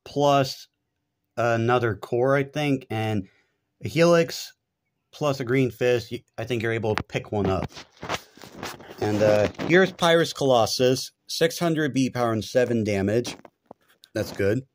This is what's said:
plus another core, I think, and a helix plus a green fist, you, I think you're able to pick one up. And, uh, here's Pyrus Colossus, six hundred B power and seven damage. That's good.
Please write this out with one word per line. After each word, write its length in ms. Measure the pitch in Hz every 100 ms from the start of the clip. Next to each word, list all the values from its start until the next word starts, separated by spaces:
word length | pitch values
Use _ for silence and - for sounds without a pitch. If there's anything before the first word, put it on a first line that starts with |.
plus 640 | - - 143 139 131 - - _ _ _ _ _ _ -
another 580 | 117 117 113 123 117
core, 400 | 92 - 120 131
I 80 | 139
think, 440 | 139 151 147 135 -
and 380 | 110 110 107 92 _ _ _ _ _
a 40 | 110
helix 680 | 131 170 170 165 - - _ _ _ _ _ _
plus 260 | - 151 135
a 60 |
green 260 | 117 131 127
fist, 400 | - 123 123 110
you, 100 | 120 _ -
I 80 |
think 200 | 117 120
you're 80 | 113
able 240 | 113 107 107
to 60 |
pick 260 | - 123 -
one 160 | 107 95
up. 240 | 92 - - - - - - - - - - - - - -
And, 220 | 107 107
uh, 260 | 107 104 101 - -
here's 240 | 170 185
Pyrus 400 | 185 170 165 147
Colossus, 800 | - 139 123 107 - 127 135 - _ -
six 320 | - 165 -
hundred 340 | 170 156 151
B 160 | 123 127
power 220 | 123 120
and 120 | 110
seven 380 | 107 131 120 120
damage. 540 | 104 101 98 110 120 - - _ _ - _ _ _
That's 180 | 107 104
good. 300 | - 98 120 135